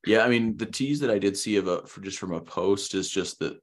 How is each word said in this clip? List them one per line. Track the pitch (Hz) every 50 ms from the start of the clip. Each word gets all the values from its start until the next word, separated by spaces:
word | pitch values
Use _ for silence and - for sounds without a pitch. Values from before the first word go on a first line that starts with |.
| -
Yeah, | - 107 110 113
I | 123
mean, | 120 120 117 113 107
the | 92 113
tease | 110 - - 135 139 147 147
that | 147 120
I | 110 101
did | 98 101 98
see | - - 110 107
of | 101 92 92
a, | 87 85 -
for, | - - -
just | 98 95 95 -
from | - 92 87
a | 80
post | 80 - - - 87 95 101 101 - - -
is | 95 92 -
just | - 98 90 85 - -
that | 78 - - -